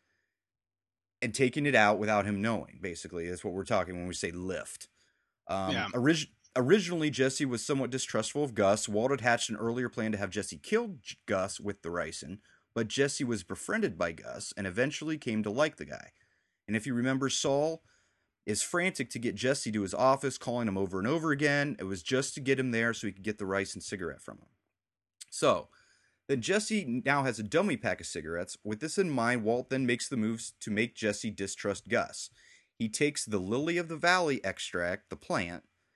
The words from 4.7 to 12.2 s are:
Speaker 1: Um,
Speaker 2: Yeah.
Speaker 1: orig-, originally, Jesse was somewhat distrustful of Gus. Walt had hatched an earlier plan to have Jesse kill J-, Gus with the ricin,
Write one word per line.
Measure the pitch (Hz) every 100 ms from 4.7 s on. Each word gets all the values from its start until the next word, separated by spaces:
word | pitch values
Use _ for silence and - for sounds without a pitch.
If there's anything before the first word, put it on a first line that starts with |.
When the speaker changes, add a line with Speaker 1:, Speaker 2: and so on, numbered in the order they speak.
| - - _ _ _ _ _ -
Speaker 1:
Um, | 95 95
Speaker 2:
Yeah. | 92 101
Speaker 1:
orig-, | 123 135 165 - _ _ 127
originally, | 127 208 175 175 151
Jesse | 131 135 - 139
was | 117 -
somewhat | 139 127
distrustful | 127 - 110 110 143
of | 139
Gus. | 107 98 107 -
Walt | 104 127
had | 135
hatched | 120 117 -
an | 107
earlier | 113 123 123
plan | - 110
to | 104
have | 98
Jesse | 101 95 82
kill | - 220 233 147
J-, | - - -
Gus | 98 95 -
with | 101 95
the | 82
ricin, | 87 78 -